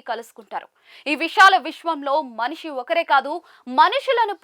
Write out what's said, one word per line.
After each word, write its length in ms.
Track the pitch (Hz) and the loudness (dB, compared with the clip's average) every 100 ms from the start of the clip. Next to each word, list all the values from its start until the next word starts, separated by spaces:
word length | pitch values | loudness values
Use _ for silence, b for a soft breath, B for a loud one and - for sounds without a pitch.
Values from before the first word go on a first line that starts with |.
| - | -10
కలుసుకుంటారు. 600 | 226 233 - 214 190 - B B B - | -12 -12 -20 -16 -14 -14 B B B -8
ఈ 40 | 294 | -6
విశాల 340 | 320 - 381 370 277 | -2 6 6 6 0
విశ్వంలో 480 | - 330 302 277 285 262 220 | -8 -8 -6 -2 -2 -4 -6
మనిషి 320 | 247 320 320 269 | -8 -8 -10 -10
ఒకరే 200 | 240 339 330 | -4 -4 2
కాదు, 220 | 277 262 330 b b - 254 | 2 0 -6 b b -4 2
మనుషులను 560 | 339 523 523 480 440 370 | 2 2 -2 0 -2 -2